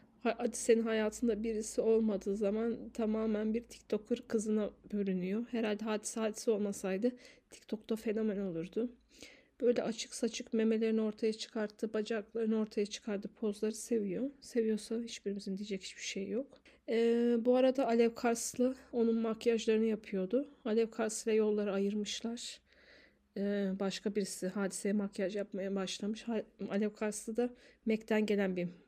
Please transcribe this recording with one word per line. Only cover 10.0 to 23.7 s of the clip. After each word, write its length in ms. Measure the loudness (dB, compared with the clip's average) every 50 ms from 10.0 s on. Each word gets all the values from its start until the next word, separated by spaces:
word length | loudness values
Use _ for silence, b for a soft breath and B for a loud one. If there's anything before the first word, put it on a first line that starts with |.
| -8 -10 -6
saçık 380 | -4 -4 -2 -2 -4 -8 -2 0
memelerini 480 | 2 4 4 4 2 2 2 2 2
ortaya 320 | 2 0 -2 0 0 0 0
çıkarttı, 600 | -2 -8 -8 -4 -4 -4 -4 -4 -4 -6 -2 -2
bacaklarını 640 | -2 -2 -2 -4 -4 -4 -6 _ -2 0 2 2 2
ortaya 260 | 0 0 0 -2 -2
çıkardı 420 | -2 -4 -10 -6 -4 -4 -4 -4 -8 -8 -4
pozları 360 | -4 -4 -2 0 -2 -4 -2
seviyor. 540 | -4 -4 0 0 0 0 0 -2 -2 -4 -4 -6 -10
Seviyorsa 540 | -18 -2 0 2 2 2 2 0 -2 -4 -4 -4
hiçbirimizin 580 | -4 -6 -10 -6 -6 -4 -4 -4 -4 -6 -6 -6
diyecek 260 | -4 -6 -6 -8 -8
hiçbir 180 | -12 -12 -10
şey 280 | -10 -8 -6 -6 -6 -4
yok. 320 | -4 -4 -4 -6 -12 -20 b b b b b -2
Ee, 460 | 0 2 4 4 4 4 4 4 2 4
bu 160 | 4 4 6
arada 320 | 6 6 4 4 4 2 2
Alev 280 | 4 6 4 4 4
Karslı 600 | 2 0 0 0 0 -2 -6 0 2 2 2 2 -2 -12 -6
onun 280 | 0 2 2 4 4 2
makyajlarını 640 | 2 0 -2 0 2 2 2 2 2 2 4 4 4
yapıyordu. 640 | 2 0 -2 -4 -4 -2 -2 0 2 2 0 0 0 -10 _ _
Alev 240 | 0 2 2 2 0
Karslı 420 | 0 -2 -2 -2 -2 -4 0 2
ile 60 | 4 4
yolları 360 | 4 4 2 2 0 0 0
ayırmışlar. 880 | 2 0 0 0 -2 -2 -4 -6 -6 -6 -6 -6 -6 -10 -12 -14 -14 b b b b b b b b b b b b b _ _ -4
Ee, 340 | -2 0 0 0 0 0